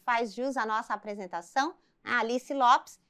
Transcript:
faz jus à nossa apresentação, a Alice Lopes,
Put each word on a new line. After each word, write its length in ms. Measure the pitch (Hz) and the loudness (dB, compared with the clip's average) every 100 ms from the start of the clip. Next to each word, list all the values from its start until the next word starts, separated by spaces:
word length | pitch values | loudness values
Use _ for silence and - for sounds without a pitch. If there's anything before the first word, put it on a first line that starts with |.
faz 300 | - 233 233 | -2 -2 -2
jus 240 | 196 262 262 | -4 -4 -2
à 80 | 220 | -2
nossa 280 | 220 220 | -2 -2
apresentação, 800 | 214 208 208 185 170 170 277 294 381 _ _ | -6 -6 -10 -8 -10 -6 -2 -2 -4 _ _
a 160 | - 240 | -2 0
Alice 340 | 226 247 - | 2 -2 -2
Lopes, 460 | 277 247 285 - - | 2 6 6 2 -20